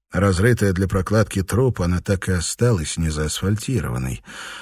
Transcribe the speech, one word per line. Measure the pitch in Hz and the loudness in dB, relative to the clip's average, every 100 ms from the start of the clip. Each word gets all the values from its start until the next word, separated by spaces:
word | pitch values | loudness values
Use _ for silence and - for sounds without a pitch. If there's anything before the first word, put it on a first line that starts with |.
| _ | _
Разрытая | - 101 87 117 117 101 | 0 2 4 4 4 2
для | 92 92 | 2 0
прокладки | 95 90 107 104 98 | 0 2 2 2 0
труп, | 90 104 131 - | 0 2 2 2
она | 87 90 | 0 0
так | - 95 - | 0 -2 0
и | |
осталась | 90 - - 120 95 73 - | -2 -2 0 2 2 0 -2
незаасфальтированной. | 80 76 76 - 95 107 - 127 60 60 64 60 - - - - | -2 0 -4 -2 -2 -2 -2 -2 -2 -4 -4 -6 -12 -16 -16 -16